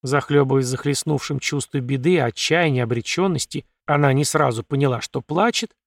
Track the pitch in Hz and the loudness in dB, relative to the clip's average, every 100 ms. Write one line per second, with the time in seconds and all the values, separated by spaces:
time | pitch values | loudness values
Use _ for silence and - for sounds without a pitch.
0 | 131 139 - 143 135 135 127 131 139 135 | 0 -2 2 2 4 2 0 -4 -2 -4
1 | - 143 - 139 - 147 - 143 123 139 | -2 -4 -2 -6 -4 -4 -4 -6 -2 0
2 | 143 180 120 - - 160 165 127 120 117 | 2 2 2 -2 0 2 2 0 0 -2
3 | - - 190 151 - - - _ - 147 | -2 0 0 0 -4 -8 -12 _ -2 2
4 | 143 135 147 151 139 113 - 139 139 117 | 4 4 2 2 0 0 -4 0 0 0
5 | - 135 - 156 226 - 233 _ | -4 -8 -4 0 0 0 -6 _